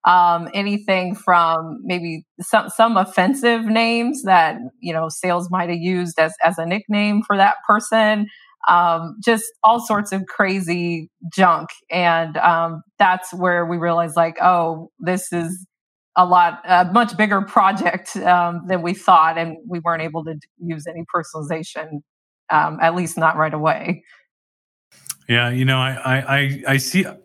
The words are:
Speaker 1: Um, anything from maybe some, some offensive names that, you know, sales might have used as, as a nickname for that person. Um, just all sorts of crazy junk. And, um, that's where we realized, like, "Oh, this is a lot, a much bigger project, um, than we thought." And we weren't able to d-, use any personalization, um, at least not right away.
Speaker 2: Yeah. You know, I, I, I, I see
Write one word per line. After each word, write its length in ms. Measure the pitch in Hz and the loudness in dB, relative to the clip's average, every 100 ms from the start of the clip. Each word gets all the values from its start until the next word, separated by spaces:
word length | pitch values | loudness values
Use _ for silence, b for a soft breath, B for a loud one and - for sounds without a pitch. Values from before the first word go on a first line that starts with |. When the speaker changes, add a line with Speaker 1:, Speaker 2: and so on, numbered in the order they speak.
Speaker 1:
Um, 440 | 170 180 175 170 165 | 4 4 4 2 -4
anything 600 | 196 202 202 208 190 185 | -6 -4 -4 -2 -2 -2
from 680 | - - 175 165 165 160 151 | -6 2 4 4 0 -4 -12
maybe 400 | - 180 170 160 - - | -6 -6 -6 -10 -14 -16
some, 300 | 180 214 - | 0 0 0
some 260 | - 226 214 | 2 2 2
offensive 720 | 196 - 180 277 233 233 226 | 0 0 0 2 0 0 0
names 560 | 220 226 233 240 269 | 0 0 0 -2 -4
that, 340 | 190 185 160 - 127 _ | 4 4 4 -2 -12 _
you 140 | 170 | -6
know, 140 | 160 160 | -4 -6
sales 400 | - 180 175 180 | -4 -2 -2 -2
might 180 | 185 175 | -4 -4
have 120 | 175 | -4
used 380 | 175 180 175 165 | -2 -2 -2 0
as, 140 | 160 - | 0 2
as 140 | 165 180 | 0 0
a 80 | |
nickname 560 | 165 196 - 208 208 208 - | -4 -6 -2 -2 0 -2 0
for 100 | 202 | 4
that 200 | 196 - - | 4 2 0
person. 640 | 214 - 226 214 214 208 B B B - | 0 2 2 2 2 -4 B B B 2
Um, 480 | 175 175 165 165 220 | 4 4 0 -4 -6
just 220 | 214 220 220 _ | -2 0 -2 _
all 220 | 220 233 | 2 2
sorts 280 | 233 208 208 | 0 -2 -2
of 120 | 196 185 | -6 -8
crazy 840 | - 196 196 175 175 175 170 160 _ 175 | -2 -2 0 -2 -4 -2 -6 -10 _ -10
junk. 340 | 196 185 160 156 - _ | 0 2 2 -4 -16 _
And, 480 | 180 175 165 165 156 | -2 0 0 -2 0
um, 440 | 175 170 165 160 - _ | 2 2 -2 -6 -16 _
that's 360 | 190 185 - | 2 2 -4
where 320 | 214 180 175 170 | -4 0 0 -2
we 100 | 175 | -2
realized, 400 | 170 170 170 156 | 0 0 0 0
like, 220 | 170 165 | 0 2
"Oh, 500 | 180 180 165 160 165 _ | 2 2 0 -4 -12 _
this 320 | 170 185 - | -4 -4 -4
is 340 | 175 165 185 - _ _ _ _ - | -6 -6 -8 -14 _ _ _ _ 2
a 80 | |
lot, 360 | 180 180 175 160 | 6 6 4 0
a 220 | - 180 180 | 2 2 4
much 300 | 202 226 165 | 2 2 0
bigger 260 | 208 202 | 0 0
project, 760 | 202 - 196 202 311 185 - 190 | 2 2 2 2 -2 -4 -8 -4
um, 460 | 180 180 175 170 180 | 2 2 2 -4 -4
than 120 | 185 | -2
we 120 | 170 | -2
thought." 420 | 175 - 175 160 165 | -4 4 6 4 0
And 220 | 165 160 - | -6 -8 -10
we 120 | 175 | -6
weren't 220 | 165 165 | -4 -4
able 220 | 160 156 | -4 -8
to 100 | 156 | -10
d-, 60 | 156 - _ | -12 -16 _
use 280 | 170 160 160 | -10 -10 -10
any 180 | 165 165 | -12 -6
personalization, 880 | 175 160 156 147 165 165 - 156 151 _ _ _ _ _ | -6 -6 -12 -8 -8 -8 -14 -12 -14 _ _ _ _ _
um, 280 | 156 156 156 | 0 0 0
at 140 | 165 | 0
least 240 | 175 170 - | 0 -6 0
not 180 | 160 156 | 0 2
right 160 | 156 | -2
away. 480 | 156 156 - - 185 b b b _ _ _ _ _ _ _ - - - | 0 -2 -2 -4 -8 b b b _ _ _ _ _ _ _ -20 -18 -2
Speaker 2:
Yeah. 220 | 120 120 | 0 0
You 140 | 123 | 0
know, 140 | 131 131 | 0 0
I, 120 | 131 | -2
I, 440 | 131 131 131 135 139 | -4 -2 -2 0 0
I, 240 | 139 143 - | 0 -4 -2
I 80 | 135 | -2
see 260 | 131 180 160 - | 0 -2 -2 -6